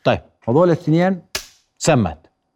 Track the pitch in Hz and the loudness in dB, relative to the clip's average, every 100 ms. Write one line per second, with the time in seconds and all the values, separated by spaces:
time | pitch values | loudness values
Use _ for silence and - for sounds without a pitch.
0 | 139 98 - _ - 131 180 160 - 160 | -2 -2 -4 _ -2 2 2 0 0 0
1 | 180 185 - - - _ _ - - 139 | 0 -4 -10 -16 -16 _ _ -6 0 0
2 | 92 78 _ _ _ | 0 -6 _ _ _